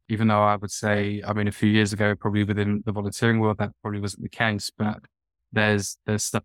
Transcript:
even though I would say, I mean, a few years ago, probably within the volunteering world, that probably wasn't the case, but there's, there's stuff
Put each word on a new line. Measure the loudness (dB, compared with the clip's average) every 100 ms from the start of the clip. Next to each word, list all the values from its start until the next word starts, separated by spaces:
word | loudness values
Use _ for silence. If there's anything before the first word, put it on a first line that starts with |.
| -6
even | 0 2
though | 4
I | 4 2
would | -4
say, | -4 0 0 -2 -4
I | -4
mean, | -2 -2
a |
few | 2 4
years | 4 2
ago, | 2 0 0
probably | -2 0
within | 0 0 0 -2 -4
the |
volunteering | -4 -6 0 2 4
world, | 2 0
that | -4 -6
probably | -8 -6
wasn't | -6 -8
the | -8
case, | -2 -2 -2 -6 -4
but | -4 -4 -12 _ _ _ _
there's, | 2 4 2 -2 -8
there's | -4 -4
stuff | -2 -6